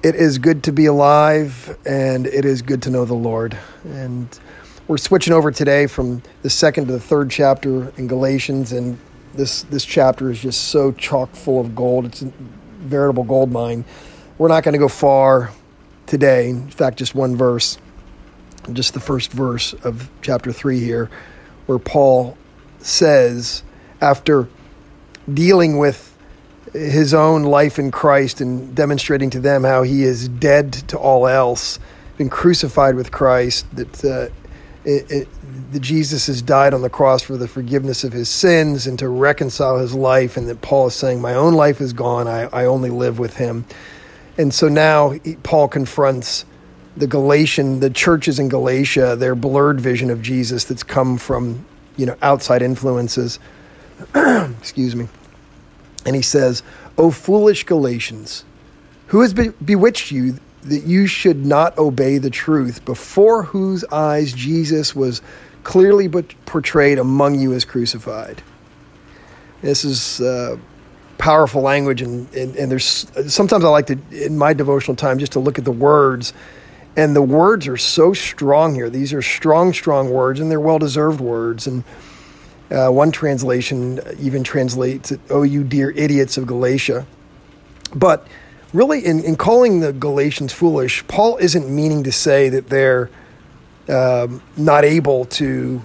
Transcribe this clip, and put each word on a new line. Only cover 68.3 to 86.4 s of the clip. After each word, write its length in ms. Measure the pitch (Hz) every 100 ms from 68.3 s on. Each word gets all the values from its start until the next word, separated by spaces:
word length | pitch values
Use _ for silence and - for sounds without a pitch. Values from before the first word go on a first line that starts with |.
| 110 - - - _ - - - - - - - -
This 240 | 143 143 147
is, 340 | 127 - -
uh, 380 | 123 127 123 120 - - - - - -
powerful 440 | 165 156 147 143
language, 400 | 135 139 139 123
and, 300 | 123 123 127 131
and, 220 | 131 131
and 120 | 135
there's, 380 | 131 - - - - 143
sometimes 300 | - 196 214
I 60 | 165
like 160 | 151 143
to, 120 | 139 -
in 260 | 147 147 151
my 140 | 147
devotional 460 | 147 143 139 131 127
time, 200 | 147 131
just 140 | 139
to 80 | 139
look 180 | 131 139
at 60 |
the 80 | 127
words, 640 | 117 139 151 135 127 120 - - - - - - -
and 180 | 156 143
the 60 |
words 480 | 135 147 180 220 139
are 80 | 123
so 360 | - - 165
strong 640 | 190 - - 139 147 160 135
here. 140 | 120
These 240 | 127 139
are 80 | 143
strong, 500 | 123 - 160 156 180
strong 380 | 175 - 143 135
words, 320 | 131 127 131
and 100 | 160
they're 80 | 156
well-deserved 640 | 156 160 151 139 151 151
words, 460 | 123 117 117 113 139
and, 180 | 127 123 - - - - - - - -
uh, 200 | 139 131
one 240 | 131 151
translation 880 | 156 151 135 131 123 123 131 123 127 - -
even 240 | 139 135
translates 640 | 123 143 127 123 127 135 -
it, 120 | 135 -
"Oh, 140 | 143
you 200 | 143 143
dear 280 | 139 143 135
idiots 460 | 147 147 143 135
of 100 | -